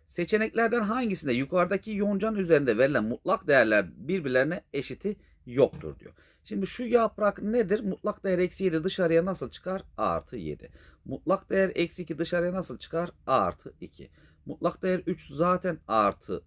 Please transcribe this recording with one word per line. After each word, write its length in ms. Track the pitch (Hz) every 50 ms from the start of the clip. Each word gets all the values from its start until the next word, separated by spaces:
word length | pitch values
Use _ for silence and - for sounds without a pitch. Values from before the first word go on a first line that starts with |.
| _
Seçeneklerden 760 | - - - 175 - 214 208 220 220 - 220 233 220 226 240
hangisinde 500 | 214 196 226 262 247 220 185 160 156 139
yukarıdaki 580 | 120 123 135 - 175 180 175 170 - - - 214
yoncanın 480 | 214 196 208 202 202 190 202 220 220 202
üzerinde 400 | 190 170 165 147 143 127 107 107
verilen 260 | 131 139 147 120 107
mutlak 420 | 110 120 - - 170 202 - -
değerler 640 | 147 143 131 117 110 107 104 95 85 - - 107 143
birbirlerine 560 | 190 190 147 135 127 127 135 151 175 202 - _
eşiti 440 | - 143 123 - 127 - - 202 208 - _ _ _ _ _
yoktur 520 | 131 120 131 127 - - - - 78 69 65
diyor. 140 | - - - _ _ _ _ _ _
Şimdi 220 | - 208 202 190
şu 180 | - - - 247
yaprak 580 | 226 240 233 226 208 - - 208 202 196 208
nedir? 380 | 202 208 226 247 220 170 202 220
Mutlak 440 | 214 190 180 - - 208 196 - -
değer 140 | 196 185 175
eksi 260 | 180 175 - - 190
yedi 200 | 185 160 160 156
dışarıya 400 | 190 - - 180 165 165 165 170
nasıl 260 | 196 180 - 143 113
çıkar? 320 | - - - 180 190 - - - -
Artı 400 | - 107 95 85 82 - - 127
yedi. 340 | 110 82 76 73 - - - - - - - - _ -
Mutlak 460 | - - - - - 190 190 - -
değer 220 | - 190 190 185 -
eksi 280 | - 170 165 - -
iki 160 | 175 - 160 147
dışarıya 340 | 165 - 175 175 170 175
nasıl 260 | 180 190 170 - 127 -
çıkar? 320 | - - 156 165 175 165 - _ -
Artı 480 | - 131 117 95 87 85 - - - - _
iki. 300 | 87 82 - - 67 - _ _ - - _ _ _
Mutlak 360 | - - - - 175 - -
değer 160 | - 185 185 170
üç 300 | - 165 185 - - -
zaten 480 | 143 143 170 180 185 180 - 180 160 156 - -
artı 560 | 110 110 104 101 98 - - - 92 - -